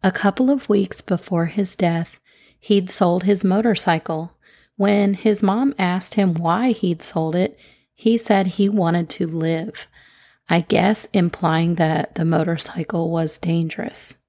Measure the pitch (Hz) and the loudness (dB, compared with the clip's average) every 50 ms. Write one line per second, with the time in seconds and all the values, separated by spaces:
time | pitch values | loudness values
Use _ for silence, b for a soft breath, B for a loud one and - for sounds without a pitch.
0 | - 190 180 - - 202 190 - 254 254 285 269 - - - 202 196 185 - - | 0 0 -2 2 0 0 2 2 2 2 2 0 0 0 0 2 2 -2 -6 -12
1 | - - 185 180 - - 185 170 170 165 - 208 202 185 - - 190 170 165 165 | -4 -4 -4 -4 -4 -4 -2 -2 -2 -2 -2 -2 -4 -4 -2 -2 0 0 0 -2
2 | 170 - - _ b b b b b b b b _ - 214 196 185 180 - - | -4 -6 -10 _ b b b b b b b b _ 2 2 2 2 0 0 2
3 | 196 175 175 180 175 196 202 180 - 185 185 202 226 240 208 - - - 165 160 | 2 2 2 2 2 0 0 2 2 0 0 2 2 0 0 0 0 0 0 0
4 | - - 165 156 165 170 _ b b b b b b b b - 196 202 208 202 | -2 -4 -6 -6 -6 -10 _ b b b b b b b b 0 2 2 4 4
5 | 202 202 202 - - 220 208 208 214 190 196 220 262 277 - - 190 180 180 190 | 2 2 0 0 2 0 2 2 2 0 2 2 0 0 0 0 -2 0 0 -2
6 | - - - 214 202 190 170 160 165 165 170 208 247 262 226 - - 180 170 165 | -4 -4 0 2 2 2 2 0 0 0 0 2 2 0 0 0 0 -2 -2 -2
7 | - - - 165 160 160 156 180 185 - - b b b b b b b b _ | -4 -4 -4 -2 -2 0 0 0 0 -2 -4 b b b b b b b b _
8 | - 226 226 226 226 - 208 196 196 185 - - 202 202 202 208 175 165 170 175 | 2 2 2 2 2 2 2 2 2 0 0 2 0 2 2 2 2 2 2 0
9 | 170 160 - - 180 160 160 165 160 165 165 160 165 220 - - - _ b b | -2 -4 -4 -6 -6 -4 -4 -4 -2 -2 -2 -2 -4 -8 -12 -14 -18 _ b b
10 | b b b b b b b b b - 165 175 165 _ - 175 170 196 220 - | b b b b b b b b b 0 0 0 2 _ 0 2 2 2 0 0
11 | - - - 202 180 175 - - - 160 160 160 165 170 175 160 165 156 160 160 | -4 -2 0 2 2 2 -2 -2 -2 0 2 2 2 0 2 2 0 0 0 -2
12 | - - - - 165 165 165 160 160 170 170 160 - - - 180 160 - - 170 | -4 -4 -4 -2 0 2 2 2 0 0 -2 -4 -6 -8 -8 -8 -8 -4 -4 -4
13 | 165 165 165 165 165 156 - - - 170 165 170 165 160 - - - - - - | -2 -2 -2 -2 -2 -2 -4 -6 -2 -2 0 0 0 -2 -6 -8 -10 -8 -8 -8
14 | - - - _ _ | -8 -8 -10 _ _